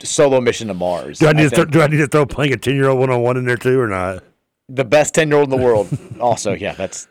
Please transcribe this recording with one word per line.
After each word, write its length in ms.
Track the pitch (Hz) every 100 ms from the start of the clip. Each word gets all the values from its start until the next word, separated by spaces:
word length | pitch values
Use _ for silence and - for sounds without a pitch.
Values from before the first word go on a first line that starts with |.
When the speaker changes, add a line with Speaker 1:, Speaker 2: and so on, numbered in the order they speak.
Speaker 1:
solo 380 | - - 143 131
mission 280 | 120 - 113
to 60 |
Mars, 440 | 90 90 85 69 -
Speaker 2:
Do 80 | 156
I 40 |
need 140 | 156 151
Speaker 1:
I 20 |
Speaker 2:
to 20 |
throw, 140 | 127
Speaker 1:
think. 80 | 156
Speaker 2:
do 100 | 151
I 40 | 151
need 80 | 151
to 80 | 151
throw 180 | 151 139
playing 260 | - 143
a 40 | 117
ten-year-old 420 | - 139 135 131
one-on-one 380 | 131 123 120 127
in 80 |
there 120 | 123 120
too 220 | 127 131
or 80 | 117
not? 340 | 95 90 92 - _ _ _ -
Speaker 1:
The 160 | 127
best 300 | 120 147 143
ten-year-old 380 | - 156 147 143
in 60 | 131
the 40 |
world. 240 | 127 110 98
Speaker 2:
<laughs> 60 | 139 - -
Speaker 1:
Also, 320 | 120 110 101
yeah, 180 | 90 95
that's 360 | 80 95 - -